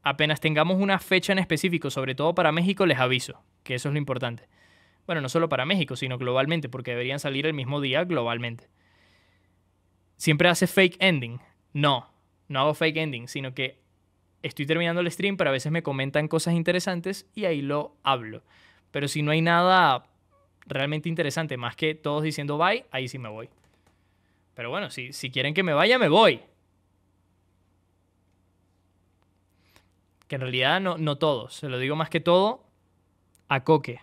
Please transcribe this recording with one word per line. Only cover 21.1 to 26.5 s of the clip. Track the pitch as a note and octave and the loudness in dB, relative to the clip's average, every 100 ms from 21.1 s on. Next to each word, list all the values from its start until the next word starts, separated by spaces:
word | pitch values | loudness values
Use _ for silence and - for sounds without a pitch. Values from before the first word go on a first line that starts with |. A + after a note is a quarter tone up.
| E3 D3+ D3 D#3 B2+ | -2 -2 -2 -6 -6
más | A#2+ - | -8 -2
que | D#3 D#3 | -2 -2
todos | D3+ D3 | -4 -2
diciendo | D#3 D3+ C#3+ D3 | -2 -4 -4 0
bye, | F3+ A#3+ - | 2 0 -4
ahí | C3 B2+ | -8 -8
sí | C3 | -10
me | A#2 | -12
voy. | G#2+ A#2 _ _ _ _ _ _ _ _ _ _ | -14 -16 _ _ _ _ _ _ _ _ _ _
Pero | - A#2+ | -10 -6
bueno, | E3 E3+ | -6 -6
si, | - B2+ | -10 -12
si | C#3 C3 | -10 -6
quieren | B2+ C3+ | -2 0
que | D#3 | 0
me | F#3 | 2
vaya, | D3 G3 B3+ | 4 4 4
me | F#3 | 6
voy. | E3 G#3+ A2+ - | 6 6 4 -8